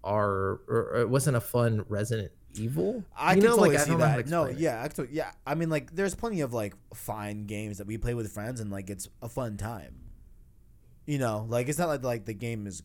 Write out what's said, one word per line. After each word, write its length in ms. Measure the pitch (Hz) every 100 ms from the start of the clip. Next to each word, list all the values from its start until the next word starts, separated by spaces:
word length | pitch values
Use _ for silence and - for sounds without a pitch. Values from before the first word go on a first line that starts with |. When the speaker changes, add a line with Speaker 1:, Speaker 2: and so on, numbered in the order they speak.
Speaker 1:
R, 560 | 95 104 104 98 98 98 -
or, 220 | 117 -
or 20 | 113
it 100 | 113
wasn't 260 | 135 139 123
a 40 |
fun 440 | - 123 117 110 -
Resident 440 | 101 107 113 95 - -
Evil. 500 | - 113 143 190 247 190 -
Speaker 2:
I 180 | 151
Speaker 1:
You 60 | 185
Speaker 2:
can 40 | 214
Speaker 1:
know, 60 | 233
Speaker 2:
totally 120 | -
Speaker 1:
like, 80 | -
I 60 |
Speaker 2:
see 60 | 151
Speaker 1:
don't 80 | 165
know 60 | 156
how 100 | 131
Speaker 2:
that. 80 |
Speaker 1:
to 60 | 123
Speaker 2:
No, 120 | 170
Speaker 1:
explain 120 | 151 135
it. 60 |
Speaker 2:
yeah, 200 | 160 113
I 60 | 135
can 180 | - 131
to-, 60 |
yeah. 200 | 151 104 - -
I 80 |
mean, 140 | 151 165
like, 240 | 156 123
there's 200 | 165 196
plenty 260 | 190 233 196
of, 120 | 139
like, 200 | 117 104 - -
fine 520 | 113 - 107 104 104 104
games 320 | 104 107 101
that 80 | 101
we 120 | 113
play 160 | 120
with 160 | 120 107
friends, 280 | 104 107 127
and, 100 | 107
like, 180 | 98 95
it's 180 | 98 - -
a 60 | 120
fun 280 | - 120 101
time. 440 | 101 113 67 62 - - - - - - - - - - -
You 120 | 147
know, 280 | 123 107 113
like, 200 | 120 123
it's 100 | 151
not 100 | 170
like, 140 | 147
like, 200 | 123 117
the 100 | 101
game 320 | 107 117 117 104
is 160 | 85